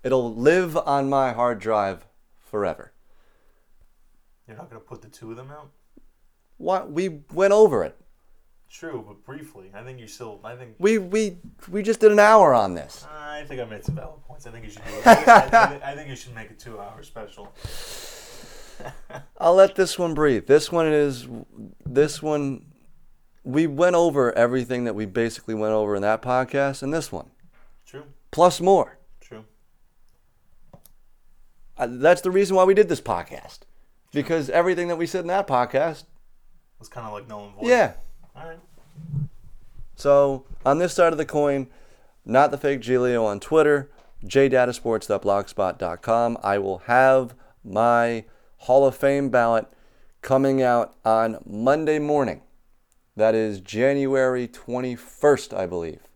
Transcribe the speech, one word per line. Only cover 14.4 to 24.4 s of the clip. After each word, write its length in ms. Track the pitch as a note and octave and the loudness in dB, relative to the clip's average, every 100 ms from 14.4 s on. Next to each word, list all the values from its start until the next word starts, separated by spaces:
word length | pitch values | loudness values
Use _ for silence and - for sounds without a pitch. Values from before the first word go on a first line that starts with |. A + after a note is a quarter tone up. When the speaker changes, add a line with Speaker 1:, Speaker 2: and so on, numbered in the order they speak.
| - | -20
Speaker 2:
I 40 | |
think 120 | - - | -18 -20
you 60 | |
should 120 | - - | -16 -14
do 80 | - | 2
it. 100 | B3 | 6
I, 720 | A#3 - A3+ - A#3 G#3 - | 6 10 8 8 4 4 -2
I, 80 | C#3 | -12
I 40 | C#3+ | -12
think 140 | D3 | -14
you 60 | B2+ | -16
should 180 | B2 A#2 | -16 -18
make 160 | G#2 | -18
a 20 | |
two-hour 500 | G#2 F#2+ F2+ G2+ G#2+ | -20 -20 -18 -18 -20
special. 500 | - A#2 G#2 - G#2 - | -18 -16 -16 -18 -20 -16
<laughs> 60 | - - - - - - - - - - - - B2+ - - C3+ - - | -14 -12 -14 -16 -16 -20 -20 -20 -20 -20 -20 -16 -16 -16 -18 -18 -20 0
Speaker 1:
I'll 140 | E3 F#3 | 4 8
let 200 | G3 F#3+ | 6 6
this 240 | F#3 - | -2 -2
one 140 | E3+ | -4
breathe. 340 | D3+ D3+ A2+ - | 0 2 0 4
This 240 | D3 D3+ | 4 4
one 160 | E3+ D#3+ | -2 0
is, 400 | D3+ D3 B2 B2+ A2+ - A2+ G#2+ - - | 2 0 -4 -14 -18 -18 -20 -20 -16 -4
this 360 | C3 D3+ - | 0 0 0
one, 420 | D3+ D3+ C#3+ C3 - _ - - - _ _ _ | -4 -2 -4 -8 -16 _ -20 -20 -20 _ _ _
we 240 | C3 C#3 D#3+ | -4 -2 -2
went 280 | C#3 F3 F3 | 0 2 4
over 360 | E3+ C#3+ A#2+ | 2 2 0
everything 480 | - | 2